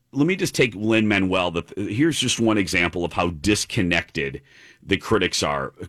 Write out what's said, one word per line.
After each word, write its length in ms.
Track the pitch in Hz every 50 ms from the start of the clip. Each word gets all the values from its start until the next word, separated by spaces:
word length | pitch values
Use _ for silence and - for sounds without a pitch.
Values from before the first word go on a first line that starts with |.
| _ _
let 160 | - 135 143 170
me 80 | 190
just 180 | 185 190 143 -
take 220 | - 143 120 101
Lin-Manuel. 760 | 95 107 110 113 113 110 107 104 98 95 92 92 92 90 90
The, 400 | 82 85 82 - - 92 104 90
here's 280 | 104 120 151 165 139 -
just 200 | 127 123 - -
one 160 | 113 110 107
example 480 | 104 95 78 - 87 87 85 82 87 85
of 100 | 85 -
how 160 | - 90 87
disconnected 1120 | 85 76 71 98 104 - - - - 117 95 87 85 85 - - - 80 71 67 67 69 - _ - - - - - _ -
the 140 | - 98 85
critics 440 | - - 110 101 90 90 - -
are 300 | 95 76 71 69 67 65 - - 90